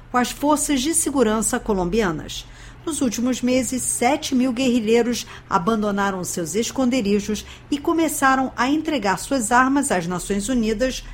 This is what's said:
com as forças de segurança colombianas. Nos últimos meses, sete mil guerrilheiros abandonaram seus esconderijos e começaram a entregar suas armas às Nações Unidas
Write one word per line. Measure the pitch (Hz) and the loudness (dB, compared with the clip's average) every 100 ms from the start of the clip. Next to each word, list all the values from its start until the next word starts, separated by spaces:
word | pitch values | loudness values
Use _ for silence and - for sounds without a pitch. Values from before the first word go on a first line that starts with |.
| - | -4
com | 247 | -2
as | 240 | 0
forças | - 285 285 - 277 | 0 2 2 2 0
de | 269 | 0
segurança | 330 320 277 214 220 208 240 | 0 0 2 2 2 0 -2
colombianas. | 233 196 175 220 196 156 - - - - - - | -2 -2 0 0 0 -2 -8 -12 -14 -18 -20 -10
Nos | - 294 | -8 -2
últimos | 262 208 240 240 | -2 0 -2 0
meses, | 247 254 233 254 | 2 2 0 -2
sete | - - 240 302 - | -4 0 2 2 0
mil | 254 262 | 2 2
guerrilheiros | 233 262 240 208 233 233 233 - - - | 2 2 2 4 4 4 -2 -6 -16 -2
abandonaram | 196 175 226 208 202 196 190 | 0 2 0 0 0 0 -2
seus | 170 - 160 185 | -4 -4 -2 -2
esconderijos | 233 - 254 262 202 208 202 208 - - - | -2 0 2 2 2 0 0 -6 -8 -18 -6
e | 294 | -2
começaram | 311 330 320 302 269 262 262 - | 0 2 0 2 2 2 0 -2
a | 247 | 0
entregar | 302 311 294 202 185 | 0 0 -2 0 -2
suas | - 269 208 | -2 -2 2
armas | 247 262 285 277 | 4 4 2 2
às | 185 170 | 0 0
Nações | 180 - 202 202 | -4 -4 -4 0
Unidas | 254 214 214 254 247 - | 0 0 0 -2 -4 -12